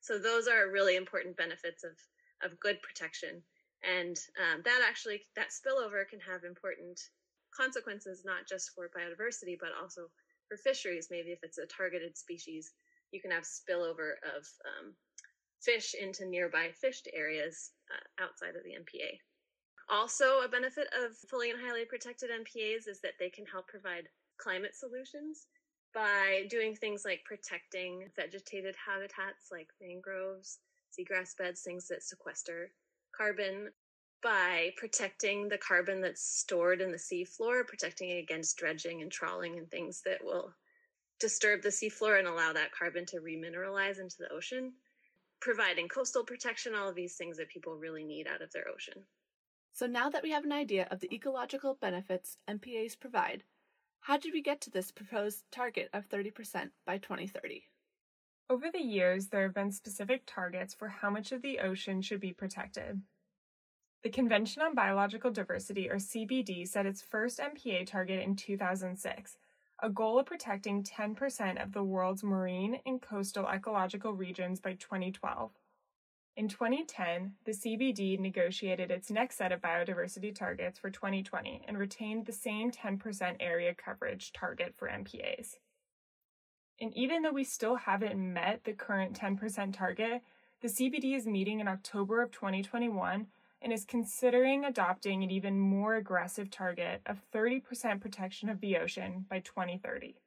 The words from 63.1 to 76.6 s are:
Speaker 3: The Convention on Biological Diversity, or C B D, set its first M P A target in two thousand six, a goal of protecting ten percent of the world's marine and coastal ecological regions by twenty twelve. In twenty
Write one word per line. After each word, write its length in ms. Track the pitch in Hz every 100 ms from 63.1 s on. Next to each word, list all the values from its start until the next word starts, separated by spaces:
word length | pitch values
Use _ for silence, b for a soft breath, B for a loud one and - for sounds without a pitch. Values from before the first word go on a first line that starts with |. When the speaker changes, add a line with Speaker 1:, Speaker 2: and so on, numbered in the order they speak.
| _ _ _ _ _ _ _ _ _
Speaker 3:
The 60 | 226
Convention 520 | 208 247 214 214 -
on 140 | 311 294
Biological 560 | 196 196 202 220 254
Diversity, 580 | 214 190 180 190 202 180
or 80 | 202
C 280 | 196 226 220
B 180 | 262
D, 220 | 196 180 180
set 200 | 208 196
its 160 | 196
first 380 | - 214 233 240
M 120 | 285 294
P 160 | 254
A 140 | 185 185
target 360 | 202 185 190
in 140 | 196 196
two 220 | - 196
thousand 400 | 190 190 185 185
six, 400 | - - 202 - b b b b
a 80 | 226
goal 300 | 202 220 240
of 60 | 269
protecting 580 | 339 - 202 202 202
ten 320 | 196 - 208 214
percent 420 | 269 262 196 185
of 140 | 196
the 120 | 202
world's 400 | 196 190 185 196
marine 560 | 208 190 185 185 196 254 262
and 160 | 254
coastal 460 | - 208 196 - 190
ecological 640 | 196 202 208 185 202 220
regions 480 | 196 185 185 180 185
by 140 | 196
twenty 380 | 185 - 190 185
twelve. 400 | 190 - - 220 - _ _ _ _ _ _ _ -
In 140 | 214
twenty 340 | 196